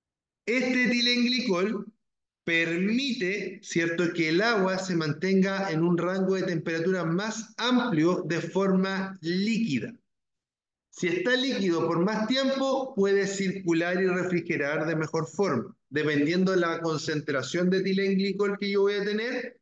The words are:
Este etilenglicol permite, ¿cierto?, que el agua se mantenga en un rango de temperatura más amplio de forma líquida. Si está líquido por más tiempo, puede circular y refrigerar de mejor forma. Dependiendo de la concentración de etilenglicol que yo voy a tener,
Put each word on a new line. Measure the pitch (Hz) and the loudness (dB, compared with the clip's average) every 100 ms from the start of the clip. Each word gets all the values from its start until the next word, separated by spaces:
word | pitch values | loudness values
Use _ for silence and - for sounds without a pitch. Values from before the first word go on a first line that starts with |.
| _ _ _ _ - | _ _ _ _ -2
Este | 247 254 254 247 | 0 2 2 2
etilenglicol | 240 240 240 240 247 - 175 202 202 - - _ _ _ _ | 2 2 2 2 0 0 0 0 -2 -8 -18 _ _ _ _
permite, | - 165 165 170 190 226 277 226 180 202 185 - | -2 0 2 0 0 0 0 -2 -2 -2 -6 -10
¿cierto?, | - 170 165 170 175 | -4 0 0 0 0
que | - 160 | 0 0
el | 165 | 2
agua | 220 226 190 190 | 2 2 0 -2
se | 190 170 | -2 -2
mantenga | 156 - 185 190 190 190 190 | -2 -2 2 4 4 2 -2
en | 160 | 0
un | 170 170 | 2 2
rango | 170 190 190 | 2 0 0
de | 190 | 0
temperatura | 180 170 165 165 180 185 | 0 -2 -2 -2 0 0
más | 160 170 214 214 - - | 0 0 -2 -6 -10 -4
amplio | 233 254 240 165 160 180 156 | 0 2 2 2 2 2 -2
de | 165 | -4
forma | 151 190 196 190 190 190 190 - | -2 0 2 2 2 -2 -6 -6
líquida. | 160 180 202 226 226 127 113 - _ _ _ _ _ _ _ _ _ | -4 -2 0 0 0 -2 -4 -12 _ _ _ _ _ _ _ _ _
Si | - 175 | -6 -2
está | 180 247 254 | 0 0 0
líquido | 262 208 196 165 165 | 0 -2 0 0 0
por | 165 | 0
más | 180 214 220 | 0 0 -2
tiempo, | 262 269 269 269 269 269 | 0 0 0 0 -2 -2
puede | - 196 196 196 | 0 2 2 0
circular | 196 190 190 185 165 170 180 | -2 -4 -4 0 0 0 0
y | 185 | 0
refrigerar | 180 180 180 165 151 143 156 156 | 0 0 -2 -2 -2 0 -2 -2
de | 156 | -2
mejor | 156 165 160 | -2 -4 -4
forma. | - 196 131 - - - | -2 0 0 -4 -12 -6
Dependiendo | 139 151 147 147 180 190 | -2 0 2 2 2 2
de | 185 | 2
la | 170 165 | 2 0
concentración | 160 151 - 151 147 139 127 170 180 | -2 -2 -2 -4 -2 -2 -2 0 2
de | 185 | 2
etilenglicol | 190 190 196 196 196 185 202 196 | 2 0 2 2 0 0 -2 -2
que | 202 | 0
yo | 202 | 2
voy | 196 | 2
a | 202 | 2
tener, | 190 208 233 262 240 - | -2 -2 -2 -4 -8 -12